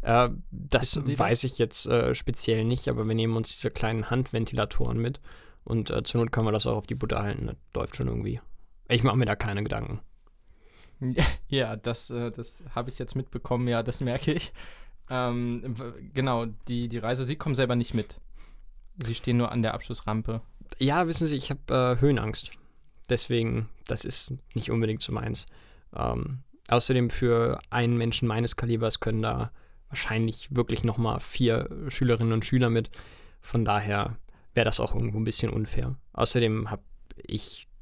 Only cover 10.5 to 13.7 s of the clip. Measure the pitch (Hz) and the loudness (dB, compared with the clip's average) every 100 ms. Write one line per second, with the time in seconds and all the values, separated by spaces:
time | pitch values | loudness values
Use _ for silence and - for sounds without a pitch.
10.5 | - - - - - 127 127 156 - - | -20 -20 -20 -20 -6 -4 4 4 4 -2
11.5 | 139 120 107 120 113 - 120 120 - 117 | 0 0 -2 -4 -4 -4 -4 -6 -6 -12
12.5 | - - - 127 - 123 - 131 123 - | -12 -8 -6 -6 -6 -6 -4 -4 -6 -2
13.5 | 123 123 | 0 2